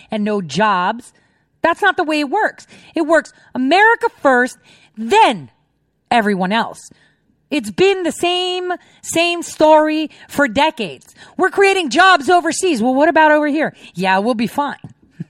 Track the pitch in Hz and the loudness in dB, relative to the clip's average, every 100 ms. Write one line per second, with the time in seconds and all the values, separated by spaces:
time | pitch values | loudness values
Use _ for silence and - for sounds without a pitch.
0 | - 220 208 208 170 143 214 190 180 226 | -10 -6 -4 -4 -4 -2 0 0 -2 -4
1 | - _ _ _ _ _ 320 339 392 359 | -10 _ _ _ _ _ -2 0 0 0
2 | 311 302 294 359 415 - - - - - | -2 -2 -2 -2 -2 -4 -20 -20 -10 -6
3 | 311 320 - _ _ 240 262 339 427 466 | 0 0 0 _ _ -6 0 4 4 2
4 | 453 _ 285 247 247 - _ _ _ - | -2 _ 0 2 0 -6 _ _ _ -12
5 | 226 403 403 214 131 _ _ _ _ _ | 0 2 2 0 -8 _ _ _ _ _
6 | - 240 208 196 185 220 175 - - _ | -2 0 0 0 -2 -2 -4 -8 -20 _
7 | _ _ _ _ - 294 214 185 381 392 | _ _ _ _ -8 -6 -6 0 0 2
8 | 339 - 349 359 359 359 359 349 _ _ | -2 -4 -4 -2 -4 -6 -6 -10 _ _
9 | - - 349 349 - - 311 311 311 311 | -8 -2 -2 -4 -8 0 4 4 4 -2
10 | 311 - - - 285 208 302 - 196 131 | -6 -10 -12 -4 -2 0 -2 -2 -10 -10
11 | _ _ - - 370 - 392 392 320 226 | _ _ -16 -4 -2 2 2 2 -2 2
12 | 381 359 262 349 330 - 381 262 233 262 | 4 4 4 2 0 -4 -2 -2 0 2
13 | 311 311 311 302 302 285 247 - - - | 2 4 4 4 0 -2 -4 -8 -16 -6
14 | 185 190 208 233 233 - 285 202 - _ | -2 0 0 -2 -4 -4 -6 -8 -18 _
15 | _ - - | _ -20 -20